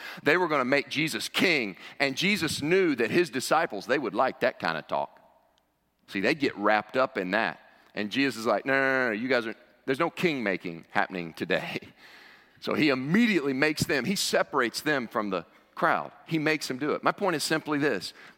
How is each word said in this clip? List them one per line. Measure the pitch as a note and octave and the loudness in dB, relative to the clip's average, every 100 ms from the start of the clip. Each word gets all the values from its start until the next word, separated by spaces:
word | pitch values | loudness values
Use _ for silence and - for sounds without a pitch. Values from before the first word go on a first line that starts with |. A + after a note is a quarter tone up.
| - - | -14 -2
they | C#3 E3 | 2 2
were | F3 | 2
gonna | D3+ | 2
make | B2 C#3+ - | 2 2 0
Jesus | C3+ D#3 A2+ - | -2 -2 -2 -4
king. | - F#3+ D#3 G#2+ F2+ - - | 0 2 2 -2 -8 -10 -2
And | C#3 C3+ | -2 0
Jesus | F#3 G#3 D#3 - | 0 2 -2 -2
knew | C#3+ F#3 F3+ | 2 2 2
that | B2 A2 | 2 2
his | E3 F3 | 2 0
disciples, | B2 - D#3+ E3 G#2 | -2 0 2 0 -4
they | F#2 C#3+ | 0 0
would | A2+ | 0
like | G2+ C3 - | 0 0 2
that | B2+ - | 0 0
kind | F2 D#2+ | -4 -4
of | - | -4
talk. | D2 C2+ - _ _ _ _ _ _ _ _ - | -4 -4 -10 _ _ _ _ _ _ _ _ -10
See, | G2+ | -2
they'd | G#2 D#3+ | 0 0
get | C3+ - | -2 0
wrapped | G#2 G#2+ - B2+ | 2 2 2 0
up | C3+ A2+ | 0 0
in | F2+ | 0
that. | G#2 G2+ - - _ _ | 0 0 -4 -14 _ _
And | - G#2 | -8 -4
Jesus | A#2 C#3 A2+ | 0 -2 0
is | A2+ | 0
like, | G#2 | 0
"No, | C3+ | 2
no, | C3+ | 2
no, | C3+ C3 B2+ | 2 2 0
no, | |
you | G#2 B2+ | -2 0
guys | B2+ A2+ | 0 0
are, | G#2 - _ | -8 -16 _
there's | - C3+ | -4 0
no | E3 | -2
king | - F3+ C#3 | 0 -2 0
making | G#2 F2+ F2+ E2 - | -2 -2 -4 -12 -4
happening | G#2 - F#2 E2 | -2 -2 -4 -8
today." | - E2+ E2+ E2 - | -6 -2 -2 -2 -10
<laughs> | - - - - - - _ _ | -12 -20 -20 -20 -20 -20 _ _
So | - | -4
he | A2 D3 | 0 2
immediately | C3 C3+ F#3+ A#3+ F#3 C#3 | 0 2 2 4 2 0
makes | C3 D3+ D#3 | 0 0 0
them, | - D3 | 0 0
he | B2 G3+ | 0 -2
separates | - - - C#3+ A#2 - | 0 0 0 0 0 0
them | D3+ C#3+ A2+ | -2 0 -2
from | A#2+ G#2 | -4 -2
the | F#2 D#2+ _ _ - | -4 -6 _ _ -2
crowd. | E3 G#2 D2 - - | 0 0 -4 -12 -6
He | D#3+ | -2
makes | D3+ D#3 - | 0 0 -4
them | B2+ | -4
do | D3 | -2
it. | G2+ | -2
My | D3 | -2
point | F3 G3+ D#3 | 0 -2 -2
is | |
simply | - D#3+ D3 D3 | -2 -2 -2 0
this. | C#3+ G2+ - - - | 0 0 -6 -16 -20